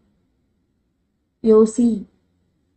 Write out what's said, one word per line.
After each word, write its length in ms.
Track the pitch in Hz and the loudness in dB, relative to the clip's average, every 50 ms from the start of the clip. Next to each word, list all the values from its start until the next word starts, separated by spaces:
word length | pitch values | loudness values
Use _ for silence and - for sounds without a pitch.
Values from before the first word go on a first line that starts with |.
| _ _ _ _ _ _ _ _ _ _ _ _ _ _ _ _ _ _ _ _ _ _ _ _ _ _ _ _ - | _ _ _ _ _ _ _ _ _ _ _ _ _ _ _ _ _ _ _ _ _ _ _ _ _ _ _ _ -2
யோசி, 480 | 226 220 214 226 220 - - 240 233 220 196 - - _ _ _ _ _ _ _ _ _ _ _ _ _ | 2 2 4 2 2 0 -2 -2 -2 -4 -6 -10 -16 _ _ _ _ _ _ _ _ _ _ _ _ _